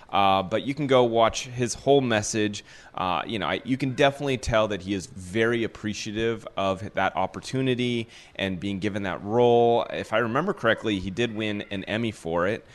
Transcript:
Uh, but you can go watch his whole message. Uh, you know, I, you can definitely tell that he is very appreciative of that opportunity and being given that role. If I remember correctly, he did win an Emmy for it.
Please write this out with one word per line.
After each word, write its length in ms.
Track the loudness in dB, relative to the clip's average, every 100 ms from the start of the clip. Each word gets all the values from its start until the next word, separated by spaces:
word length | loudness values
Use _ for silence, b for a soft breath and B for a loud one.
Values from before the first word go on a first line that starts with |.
| B
Uh, 320 | 2 4 4
but 220 | 2 -2
you 100 | -2
can 140 | -4 2
go 160 | 4
watch 440 | 6 4 4 2 -8
his 260 | -4 -4
whole 260 | -2 4 4
message. 640 | 4 0 0 0 0 -2 -12 B B -6
Uh, 260 | -2 -2 -2
you 100 | -4
know, 80 | -2
I, 160 | -2 -2
you 100 | -2
can 180 | -2
definitely 440 | 2 2 2 -4 -4
tell 320 | 0 2 2
that 120 | -2
he 100 | -2
is 120 | -4 -4
very 580 | -12 -6 0 2 2 -2
appreciative 840 | -4 -6 -6 -6 -2 -2 -2 -8 -4
of 380 | -2 -2 -4
that 200 | 0 0 0
opportunity 920 | -4 -4 -6 -4 -2 0 0 -2 -6 B B -6
and 200 | -4 -4
being 220 | -4 -4
given 240 | -4 -4
that 180 | -4 -6
role. 640 | -2 4 6 6 6 2 0
If 240 | -6 -2
I 60 | 0
remember 340 | 0 0 -2
correctly, 460 | 0 2 2 0 -2
he 100 | -2
did 240 | -2 -4 -2
win 300 | -4 -4 -6
an 120 | -8
Emmy 280 | -4 -4 -4
for 360 | -6 -4 0 0
it. 180 | -2 -6